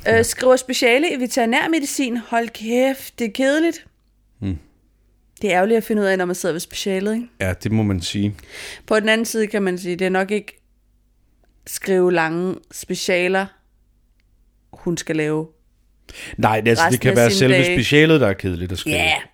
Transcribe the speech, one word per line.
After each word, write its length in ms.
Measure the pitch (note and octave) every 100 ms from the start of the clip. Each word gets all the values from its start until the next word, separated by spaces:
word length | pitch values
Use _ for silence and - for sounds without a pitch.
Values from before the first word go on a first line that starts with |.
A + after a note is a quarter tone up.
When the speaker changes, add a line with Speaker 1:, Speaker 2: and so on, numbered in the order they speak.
| G#3
Speaker 1:
Øh, 60 |
Speaker 2:
Ja. 100 | A3+
Speaker 1:
skriver 320 | A3+ - B3+ B3+
speciale 580 | - B3+ B3 B3 E4+
i 60 | D4
veterinærmedicin. 960 | B3 C4 A#3 B3+ D#4+ D#4+ C#4 - C4 A#3+
Hold 320 | - A#3 A#3
kæft, 720 | - A3 A#3+ C4 C4 - -
det 80 | A#3
er 40 |
kedeligt. 540 | G3+ C4+ D4 E4 D#4+ - _ _ _ _ _
Speaker 2:
Hmm. 180 | G2 E2+ - _ _ _ _ _ _ _
Speaker 1:
Det 80 | G#3
er 40 | F3+
ærgerligt 220 | G3 A3+
at 60 |
finde 180 | G#3+ G#3+
ud 60 | G3
af, 100 | F#3+
når 80 | F3+
man 100 | F3+
sidder 180 | F#3
ved 60 | D#3+
specialet, 540 | - - G3+ F#3+ G3+ A3
ikke? 120 | A#3+ -
Speaker 2:
Ja, 120 | F#2+ F2+
det 80 | -
må 120 | A2
man 180 | G#2+ F#2+
sige. 340 | E2+ G#2 G2+ G#2 - - - - -
Speaker 1:
På 120 | A3
den 100 | G#3+
anden 160 | A3 A3+
side 220 | A3+ G#3+
kan 160 | G#3
man 140 | F#3+ F3+
sige, 180 | F3+ F3
det 100 | F#3
er 40 |
nok 220 | F#3 F#3+
ikke 300 | G#3 G3+ - _ _ _ _ _ _ _ _ _ _ -
skrive 460 | - - F#3+ F3+
lange 420 | F3 D#3+ E3 F#3 - -
specialer, 760 | - - F3+ - F3+ F3+ F#3+ F#3 _ _ _ _ _ _ _ _ _ _ _ _
hun 240 | - F#3 E3
skal 180 | - D#3+
lave 320 | D3+ D#3 D#3+ _ _ _ _ _ - - - -
Speaker 2:
Nej, 240 | A2 A2
det, 80 | A2
altså, 140 | A#2
det 80 | E3
Speaker 1:
resten 80 | B2
Speaker 2:
kan 100 | B2+
Speaker 1:
af 40 | A#2+
Speaker 2:
være 140 | A#2
Speaker 1:
sine 80 | G2
Speaker 2:
selve 140 | C3
Speaker 1:
dage. 220 | - F3 F3+
Speaker 2:
specialet, 440 | A2 D3 D#3 D#3
der 60 | A2
er 60 |
kedeligt 380 | F#2 G2 E2+ F2+
at 60 | F#2
skrive. 180 | - D3+
Speaker 1:
Ja. 180 | D#3 D#3 -